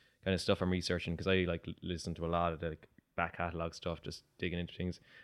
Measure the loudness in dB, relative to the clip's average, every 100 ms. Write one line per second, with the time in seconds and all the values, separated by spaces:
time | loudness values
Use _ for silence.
0 | _ _ 0 2 4 2 4 2 2 0
1 | 0 0 4 4 4 0 -4 -8 -4 -4
2 | -4 -4 0 2 2 0 -4 -6 -12 _
3 | _ -2 -2 0 -4 -2 -4 -4 -6 -6
4 | -6 -10 -14 -6 -4 -2 -4 -4 -4 -6
5 | -12 -20